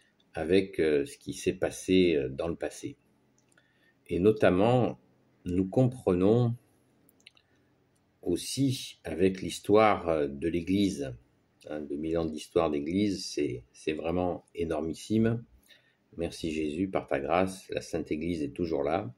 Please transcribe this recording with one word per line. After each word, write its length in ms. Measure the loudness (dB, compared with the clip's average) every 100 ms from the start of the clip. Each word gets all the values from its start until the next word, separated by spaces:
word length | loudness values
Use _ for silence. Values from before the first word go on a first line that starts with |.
| _ _ _
avec, 460 | -6 2 2 2 0
euh, 260 | 2 2
ce 120 | 0 -8
qui 160 | -12
s'est 200 | -4 -4
passé, 640 | -2 -4 -4 2 4 6
euh, 140 | 2 -2
dans 180 | -4 -6
le 80 |
passé. 400 | -4 -8 -8 -14 -14 _ _ _ _ _ _ _ _ _ _
Et 140 | -4 2
notamment, 800 | 4 6 4 6 4 4 2 -2 _ _ _ _
nous 220 | -4 -2 0
comprenons 880 | 2 2 2 0 4 4 4 2 -2 _ _ _ _ _ _ -20 _ _ _ _ _ _ _ _ _
aussi 800 | -4 -4 -2 -2 0 -2 -8 -12
avec 380 | -6 2 2 2
l'histoire, 680 | -6 -6 4 6 6 4 0
euh, 180 | 0 0
de 200 | -2 -4
l'Église. 680 | -2 0 2 2 -2 -8 -12 _ _ _ _ -12
Hein, 120 | -10
deux 140 | -8
mille 220 | -6 -4 -2
ans 80 |
d'histoire 440 | -2 -6 -2 0 2
d'Église, 560 | 0 -2 0 0 -2
c'est, 380 | -6 -4 -4 -4 -12
c'est 200 | -10 -6
vraiment 520 | -4 -2 0 -2 -4 _
énormissime. 920 | -6 -4 -4 -4 -6 0 2 2 0 -8 _ _ _ _ _ _ -8
Merci 340 | -8 -6 -6
Jésus, 360 | -4 -4 -4 -2
par 200 | -4 -2
ta 120 | -4
grâce, 480 | 0 2 0 -4 -8
la 120 | -8
Sainte 300 | -6 -6 -4
Église 320 | -4 -4 -4
est 100 | -6
toujours 300 | -4 -4 -2
là. 300 | -2 -2 -4